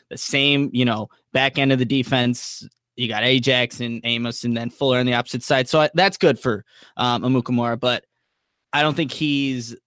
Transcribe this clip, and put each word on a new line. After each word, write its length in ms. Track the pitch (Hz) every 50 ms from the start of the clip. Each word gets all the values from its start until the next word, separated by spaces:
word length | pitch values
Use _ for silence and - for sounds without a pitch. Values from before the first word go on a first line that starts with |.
| _ -
The 80 | - -
same, 540 | - - - 139 139 143 143 143 143 135 -
you 100 | 123 127
know, 260 | 120 113 107 107 - _ _ _ _
back 280 | - 135 131 135 - 147
end 120 | 139 135
of 60 | 135 127
the 80 | 127
defense, 800 | 113 139 135 123 - 135 127 123 123 123 - - - - - - - _ _ _ _ _
you 120 | - 123 110
got 160 | 110 107 113
Ajax 580 | 127 131 135 117 135 131 123 123 120 - -
and 200 | 120 117 117 113 -
Amos 420 | 117 117 117 120 120 113 - -
and 120 | 120 117 117
then 140 | 117 117
Fuller 260 | - - 143 135 127 123
on 80 | 123
the 80 | 123 123
opposite 300 | 117 120 - - 123 -
side. 260 | - 143 131 127 -
So 120 | - 160
I, 100 | 151 147 -
that's 240 | 165 185 196 - -
good 220 | - 165 131 -
for, 260 | - 127 110 95 - _ _ - - - - 117
um, 240 | 120 123 120 117
Amukamara, 580 | - 127 131 127 123 - 123 120 120 117 120 113
but 240 | - 123 120 104 - _ _ _ _ _ _ _ _ _ _ _ _ _ -
I 60 | 147
don't 140 | 151 156 143
think 160 | 151 165 127
he's 640 | - - 156 147 143 139 139 135 131 123 117 117 117 - _